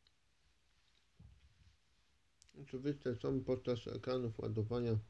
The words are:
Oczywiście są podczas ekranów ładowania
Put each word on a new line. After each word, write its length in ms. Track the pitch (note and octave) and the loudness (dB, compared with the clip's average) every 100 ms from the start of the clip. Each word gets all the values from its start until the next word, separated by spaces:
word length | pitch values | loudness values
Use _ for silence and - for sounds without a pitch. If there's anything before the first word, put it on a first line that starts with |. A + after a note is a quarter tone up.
| _ _ _ _ _ _ _ _ _ _ _ - - - - - - _ _ _ _ _ _ _ - - | _ _ _ _ _ _ _ _ _ _ _ -20 -20 -20 -20 -20 -20 _ _ _ _ _ _ _ -20 -16
Oczywiście 540 | C#3+ C3 C#3 C#3+ B2+ A#2+ | -8 -4 -2 -2 -2 0
są 280 | C#3 C3+ | 0 0
podczas 420 | C3 B2+ - A#2+ - | 2 0 2 -2 -2
ekranów 520 | - B2+ B2+ A#2+ A2 | -4 0 0 0 -2
ładowania 600 | A2+ A2 A2 A#2+ A#2+ G#2+ - | -2 0 0 2 4 2 2